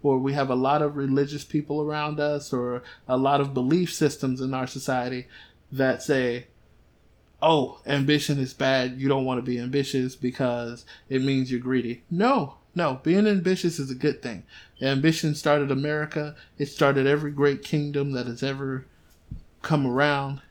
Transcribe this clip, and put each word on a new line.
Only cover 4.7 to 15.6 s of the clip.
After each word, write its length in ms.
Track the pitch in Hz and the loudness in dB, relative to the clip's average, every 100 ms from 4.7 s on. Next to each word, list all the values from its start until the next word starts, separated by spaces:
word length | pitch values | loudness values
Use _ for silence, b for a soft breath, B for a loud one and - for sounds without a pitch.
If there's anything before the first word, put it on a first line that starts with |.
| 135 139 127 123 127 123 B B B _ | -6 -4 -2 -2 -6 -10 B B B _
that 300 | 131 131 120 | 0 0 0
say, 460 | - 135 123 120 - _ _ _ _ _ _ _ _ _ | 0 2 2 -2 -10 _ _ _ _ _ _ _ _ _
"Oh, 380 | 151 160 123 - - | 4 4 2 -6 -2
ambition 520 | 143 139 147 143 143 | 0 2 2 2 0
is 140 | 127 | -2
bad. 460 | - 135 135 127 127 | -2 0 2 0 -2
You 80 | 135 | 0
don't 160 | 135 | 2
wanna 180 | 131 123 | 0 -2
be 160 | 127 120 | -2 -4
ambitious 580 | 123 139 135 135 127 - | -2 -2 0 0 -2 -2
because 680 | 123 123 127 120 117 120 - B B | -6 -2 -2 -2 -6 -12 -18 B B
it 140 | 131 | -2
means 280 | 135 135 127 | 2 0 0
you're 100 | 123 | -2
greedy." 420 | 127 131 117 120 _ | 0 0 0 -8 _
No, 460 | 170 233 254 139 - _ | 0 2 2 -2 -10 _
no. 260 | 180 160 131 | -2 -2 -2
Being 240 | 156 190 214 | 2 4 4
ambitious 520 | 202 180 185 175 165 | 2 2 0 -2 -2
is 120 | 135 | -8
a 40 | |
good 280 | 127 147 - | -2 -2 -2
thing. 220 | 127 95 - B B _ | -8 -12 -16 B B _
Ambition 540 | 131 139 156 160 156 | -2 2 2 2 0
started 360 | 147 156 147 | 0 2 2